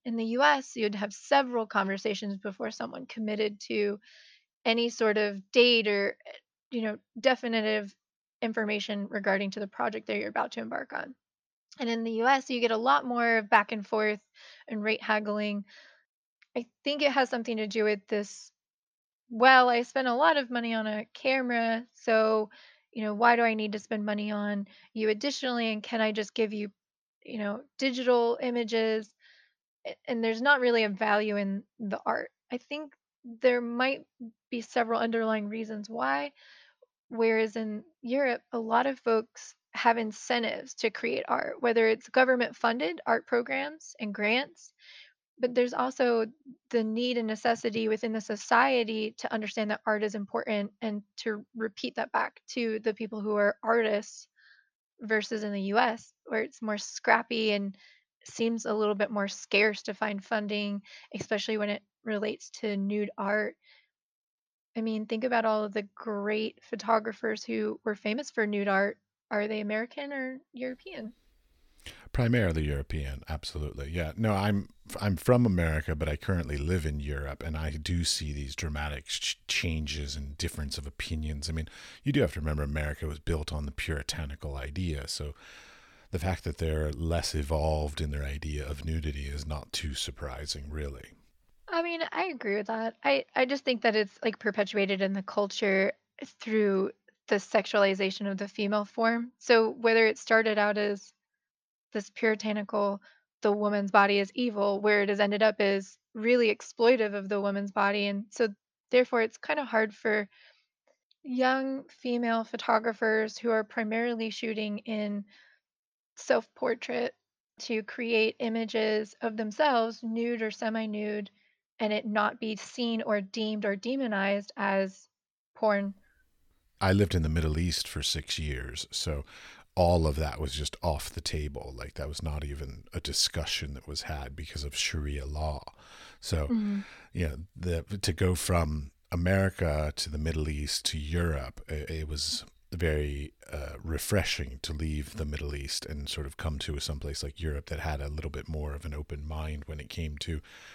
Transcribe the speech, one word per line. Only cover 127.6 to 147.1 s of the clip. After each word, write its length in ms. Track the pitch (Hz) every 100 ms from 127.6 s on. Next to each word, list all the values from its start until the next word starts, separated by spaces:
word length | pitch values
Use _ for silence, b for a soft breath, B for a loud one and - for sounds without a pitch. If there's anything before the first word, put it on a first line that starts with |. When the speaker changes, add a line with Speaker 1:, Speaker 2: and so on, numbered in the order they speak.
Speaker 2:
East 260 | 87 - -
for 160 | 78
six 380 | 71 78 - -
years, 480 | 76 64 65 62 -
so 340 | - - 71 - B B B B -
all 280 | 87 87
of 120 | 78 71
that 240 | 76 76
was 120 | 73
just 220 | 71 73 -
off 280 | 85 73 -
the 100 | -
table. 520 | - 78 73 71 - 65
Like, 180 | 69
that 140 | - 73
was 160 | 76
not 200 | 80 73
even 380 | 73 71 69 - -
a 60 | 85
discussion 760 | - - - - 76 - 71
that 120 | 69 -
was 160 | 71
had 320 | - 73 65
because 300 | 69 73 78
of 100 | 71
Sharia 500 | - - 82 73 71
law. 380 | 67 73 78 73 - - B B B B
So, 280 | - 82 73
Speaker 1:
Mm-hmm. 320 | 233 208 101 B B B
Speaker 2:
you 160 | - 82
know, 80 | 67 87
the, 440 | - 90 82 - 104
to 140 | -
go 220 | 82 92
from 560 | 90 - 87 78 76 69 _ -
America 800 | 85 90 95 95 - 85 76 76
to 160 | - -
the 80 | 73
Middle 300 | 78 78 76
East 360 | 73 73 - -
to 120 | 78
Europe, 640 | 73 85 85 73 67 - -
it, 200 | 76 71
it 200 | 80 76
was 360 | 73 - - - _ -
very, 640 | 87 85 76 73 71 71 _ -
uh, 220 | 73 71 73
refreshing 760 | 78 76 - 101 - - 65 67
to 100 | -
leave 440 | 76 80 76 71 73
the 80 |
Middle 300 | 76 76 76
East 300 | 71 71 -
and 240 | - 73 71
sort 180 | - 69
of 100 | -
come 220 | 85 71
to 200 | - 69
someplace 420 | - 71 71